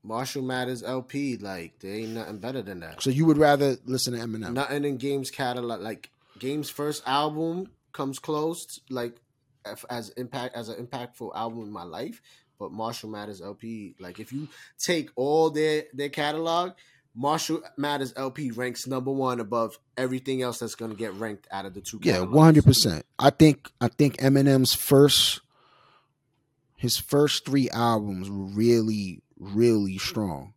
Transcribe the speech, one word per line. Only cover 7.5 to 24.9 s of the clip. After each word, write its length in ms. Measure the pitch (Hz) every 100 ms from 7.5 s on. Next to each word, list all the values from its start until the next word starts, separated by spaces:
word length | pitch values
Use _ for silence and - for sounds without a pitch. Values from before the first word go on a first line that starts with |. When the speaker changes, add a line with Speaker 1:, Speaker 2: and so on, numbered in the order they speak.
| 175 190 _ _
Speaker 1:
comes 260 | - 139 135
close, 600 | - 151 156 170 - - _
like, 320 | 127 120 117 _ _ _ _ 104
f-, 180 | 107 -
as 180 | 123 104
impact, 460 | - 123 139 127 120
as 120 | 110
an 140 | 98 123
impactful 460 | 131 120 - 113
album 300 | - 117 117
in 60 | 107
my 120 | 101
life. 400 | 87 82 151 233 _ _ _ _
But 140 | 95
Marshall 380 | 107 113 113 110
Mathers 320 | 104 104 98
L 120 | 92
P, 400 | 101 113 110 101 -
like, 220 | 92 92
if 120 | 113
you 160 | 135 151 - - _
take 320 | - 170 - -
all 340 | 135 160 160
their, 340 | 151 156 151 147
their 160 | 131 143
catalog, 640 | 147 147 156 165 170 180 185 _ _ _
Marshall 460 | 117 139 160 - 160 - -
Mathers 380 | 143 143 135 135
L 140 | 135
P 200 | 131 135
ranks 340 | 113 123 120 -
number 240 | 131 127
one 300 | 135 127 120
above 380 | 104 117 110 - _ -
everything 420 | 127 131 131 131
else 180 | 127 117
that's 160 | 113 -
gonna 180 | 113
get 180 | 104 110
ranked 320 | 95 110 104 _
out 160 | 98 98
of 80 |
the 60 | 92
two 180 | - 110
Speaker 2:
Yeah, 100 | -
Speaker 1:
catalogs. 200 | 90 92 135
Speaker 2:
one 80 |
hundred 200 | 160 156
percent. 400 | 139 131 110 78 - -
I 120 | 139
think, 400 | - 156 143 - _
I 80 | 120
think 300 | - 143 -
Eminem's 540 | 135 139 139 135 127
first, 680 | - -